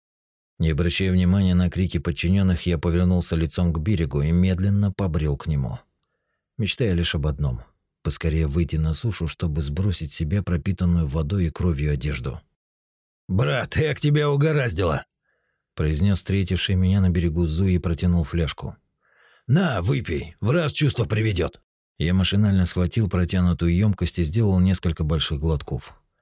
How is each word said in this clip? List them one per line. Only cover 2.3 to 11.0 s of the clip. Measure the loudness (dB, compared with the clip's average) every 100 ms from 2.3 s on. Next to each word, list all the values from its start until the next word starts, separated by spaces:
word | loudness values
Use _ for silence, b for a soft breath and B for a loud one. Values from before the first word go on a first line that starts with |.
| 2 2 0 0
я | -2
повернулся | 0 2 2 2 0 -2
лицом | -2 0 0
к | 0
берегу | 0 0 0 0
и | 2
медленно | 2 2 2 2 2 0
побрел | 0 -2 0 -2 -2
к | -2
нему, | -2 -4 -8 _ _ _ _ _ _ _ -6
мечтая | -4 -2 0
лишь | 0 0
об | -2 -2
одном: | -2 -2 -4 -10 _ _ _ -8
поскорее | -4 -2 0 0
выйти | 0 -2 0
на | -2
сушу, | -2 -4 -4 -6
чтобы | -4 -4 -2
сбросить | -4 -2 -2 -2 -4
с |
себя | -4 -2 -2
пропитанную | 0 -2 -2 0 2 2